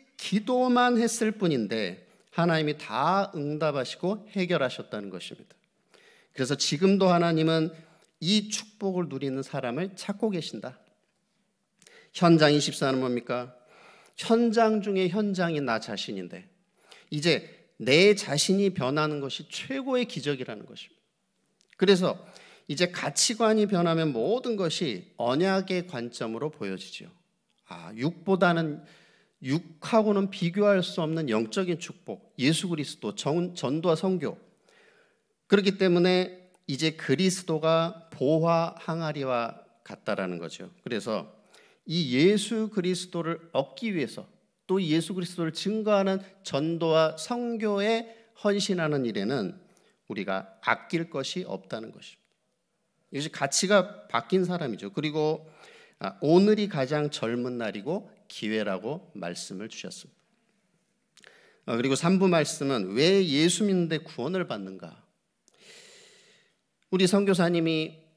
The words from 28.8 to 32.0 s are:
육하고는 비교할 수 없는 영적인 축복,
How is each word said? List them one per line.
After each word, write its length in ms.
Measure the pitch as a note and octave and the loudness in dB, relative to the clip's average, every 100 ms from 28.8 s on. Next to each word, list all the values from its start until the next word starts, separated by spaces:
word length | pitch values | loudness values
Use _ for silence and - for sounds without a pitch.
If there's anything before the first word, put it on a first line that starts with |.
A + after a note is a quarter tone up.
| - - _ _ _ _ | -14 -20 _ _ _ _
육하고는 880 | C3 D#3 - - - A#3 G#3+ G3+ G3 | -2 -2 -2 -12 2 2 4 2 0
비교할 520 | - E3+ F#3 G3+ G3 | -2 -2 2 4 4
수 180 | F3 - | 0 -4
없는 300 | D#3+ D#3+ C#3+ | -2 -2 0
영적인 480 | G#2+ A2 G3 F3+ E3+ | 0 0 -2 -2 -4
축복, 560 | - - | -8 -14